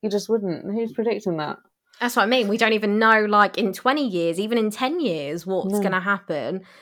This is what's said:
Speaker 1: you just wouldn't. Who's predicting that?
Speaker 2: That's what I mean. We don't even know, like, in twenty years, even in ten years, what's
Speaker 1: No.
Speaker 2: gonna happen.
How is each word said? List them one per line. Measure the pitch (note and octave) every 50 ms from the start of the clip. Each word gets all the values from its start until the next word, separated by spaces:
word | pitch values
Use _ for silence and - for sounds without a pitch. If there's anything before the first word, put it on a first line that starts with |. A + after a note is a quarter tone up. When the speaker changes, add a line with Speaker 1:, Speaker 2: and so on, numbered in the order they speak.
| -
Speaker 1:
you | G#3+
just | G3 G#3 G3 -
wouldn't. | A3+ A3 G3+ F#3 E3 - - - G3+
Who's | A3+ A3+ A3+ A#3
predicting | - G#3+ A#3 A#3 G#3 - F#3+ E3+
that? | D#3 D3+ D3 - - _ _ _ _ _ _ _ -
Speaker 2:
That's | A#3 B3 -
what | A#3+ G3+
I |
mean. | G#3+ B3+ C4 A3+ G3+
We | G#3
don't | A3 A3+ A3 A3
even | G#3 G#3+ G#3 G3+ G#3+
know, | A3+ A3 A3 G#3+ G#3+
like, | G#3+ G#3 G#3 G#3 G3 - -
in | A3+ F#3+ -
twenty | - - B3+ C4+ D#4 C#4+
years, | A#3+ F#3 F3 E3 E3+ E3 E3+
even | G#3 G#3+ A#3
in | A#3 A3 G#3+
ten | G#3 - C4 C4 D#4+ F4+
years, | D#4 A3 E3 D#3 C#3+ C#3+ D#3 E3+ -
what's | F#3 F#3+ F#3 - F#3+ G3
Speaker 1:
No. | G#3 G3
Speaker 2:
gonna | G3 F#3+ F#3
happen. | F3+ G3 G3+ F#3+ - - E3 C#3+ A#2+ A#2+ F3 F#3+ F#3+ - - -